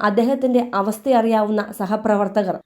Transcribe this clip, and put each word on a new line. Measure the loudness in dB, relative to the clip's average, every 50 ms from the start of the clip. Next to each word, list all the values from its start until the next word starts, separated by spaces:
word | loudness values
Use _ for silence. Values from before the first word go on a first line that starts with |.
| -2 0
അദ്ദേഹത്തിന്റെ | 2 2 2 2 0 0 0 2 2 0 0 0 -2 -2
അവസ്ഥയറിയാവുന്ന | -2 -2 -4 -2 0 2 2 2 4 2 2 2 2 0 0 -2 -4 -6 -8 -8
സഹപ്രവർത്തകർ | -4 -4 -4 -2 0 0 2 2 0 0 0 -2 -2 -2 -4 -4 -2